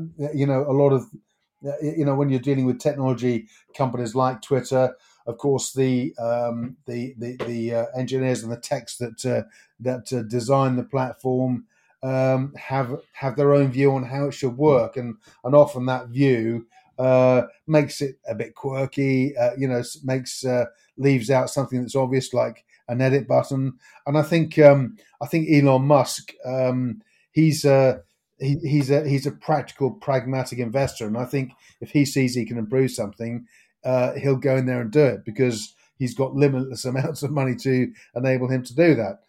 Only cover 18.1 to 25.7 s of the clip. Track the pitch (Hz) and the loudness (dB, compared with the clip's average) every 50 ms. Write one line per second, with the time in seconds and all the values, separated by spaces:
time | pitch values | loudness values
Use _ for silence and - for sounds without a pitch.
18.1 | 131 _ - - 113 107 120 110 - - - 139 131 135 135 131 - - 139 135 | -8 _ -10 -10 -8 -8 -8 -10 -10 -10 -8 -6 -4 -4 -4 -4 -2 -2 0 2
19.1 | 135 131 127 143 - 120 120 123 120 135 135 131 123 120 123 - - - - 131 | 2 2 0 0 0 0 0 0 0 0 -2 -2 -2 -2 -4 -6 -10 -10 -6 -4
20.1 | 131 135 123 - - - - 127 127 123 120 - - _ _ _ _ - 131 139 | -4 -4 -4 -8 -10 -8 -4 -2 0 -2 -2 -4 -6 _ _ _ _ 0 2 2
21.1 | 139 127 110 113 135 127 127 120 - 143 131 - 131 127 123 113 - 135 131 123 | 2 2 2 2 2 2 0 0 -2 -4 -4 -2 -4 -6 -4 -2 -2 -2 0 0
22.1 | 131 131 131 - - 120 120 120 226 _ _ _ _ _ _ - 120 123 131 135 | 0 -2 -2 -2 -2 -2 -2 -2 -4 _ _ _ _ _ _ -6 -2 0 2 2
23.1 | 131 143 117 120 131 131 127 - 139 135 135 135 - _ _ - - _ - 143 | 2 0 0 2 0 0 0 0 -2 -2 -2 -4 -6 _ _ -20 -20 _ -4 0
24.1 | 143 156 151 156 175 165 160 160 - 156 151 143 143 139 127 110 - - _ _ | 0 0 2 2 2 0 0 2 4 8 8 8 8 8 4 -2 -6 -12 _ _
25.1 | _ - - 135 - 165 160 156 156 143 139 139 | _ -12 -8 -4 -2 -2 2 4 4 6 6 6